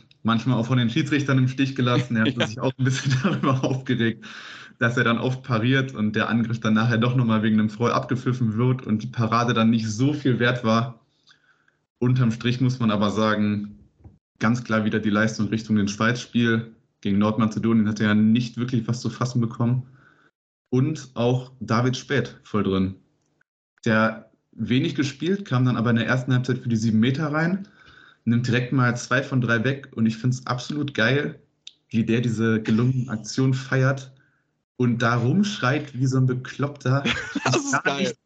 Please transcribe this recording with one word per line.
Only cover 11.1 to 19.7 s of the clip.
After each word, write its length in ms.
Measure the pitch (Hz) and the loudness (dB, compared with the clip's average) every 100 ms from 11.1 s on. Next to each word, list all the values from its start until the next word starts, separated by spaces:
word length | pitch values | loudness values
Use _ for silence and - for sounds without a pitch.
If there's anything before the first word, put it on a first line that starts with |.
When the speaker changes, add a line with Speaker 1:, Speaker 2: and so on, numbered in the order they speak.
| _ _ _ _ _ _ _ _ - | _ _ _ _ _ _ _ _ -2
Speaker 1:
Unterm 320 | 123 127 117 | 0 2 2
Strich 300 | 110 123 123 | 0 -2 0
muss 180 | 127 127 | 0 0
man 120 | 113 | 0
aber 180 | 104 104 | 2 0
sagen, 720 | 98 110 104 104 104 104 - - _ - - _ - | 2 2 2 0 -2 -6 -14 -20 _ -20 -20 _ -2
ganz 240 | 113 127 | 0 0
klar 220 | - 110 107 | 0 -2 0
wieder 140 | 107 | -2
die 100 | 107 | 0
Leistung 380 | 104 110 - 104 | 2 0 0 -2
Richtung 280 | 110 - 107 | -2 0 0
den 100 | 98 | 0
Schweiz-Spiel. 840 | 98 110 127 - 120 117 113 113 - _ _ | 0 0 0 -2 0 2 0 -2 -14 _ _
Gegen 160 | 101 98 | -2 2
Nordmazedonien 680 | 107 110 110 110 113 113 107 | 2 2 0 0 2 2 2
hat 120 | 107 | 0
er 80 | 107 | 2
ja 60 | 107 | 4
nicht 420 | 110 117 123 - | 4 2 0 -6
wirklich 300 | 123 117 107 | -4 -2 -2
was 140 | 117 | -4
zu 80 | 117 | -4
fassen 320 | - 123 123 | -4 -2 -2
bekommen. 460 | 113 - 117 | -2 -2 -2